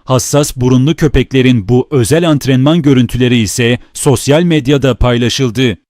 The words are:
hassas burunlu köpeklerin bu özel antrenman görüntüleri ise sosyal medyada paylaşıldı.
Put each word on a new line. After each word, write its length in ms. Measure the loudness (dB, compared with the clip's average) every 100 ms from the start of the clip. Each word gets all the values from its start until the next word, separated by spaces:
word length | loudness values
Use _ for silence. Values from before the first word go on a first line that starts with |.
hassas 520 | -4 -4 0 -2 -2 -2
burunlu 400 | 0 2 2 0
köpeklerin 720 | 0 0 0 0 2 0 0
bu 180 | -2 0
özel 380 | -2 0 0 0
antrenman 520 | -2 0 0 2 0
görüntüleri 560 | 2 2 0 0 0 0
ise 420 | -2 -2 -2 -2 -6
sosyal 500 | -6 0 0 2 2
medyada 520 | 2 0 0 0 0 0
paylaşıldı. 840 | 0 0 -2 -2 -4 -2 -2 -2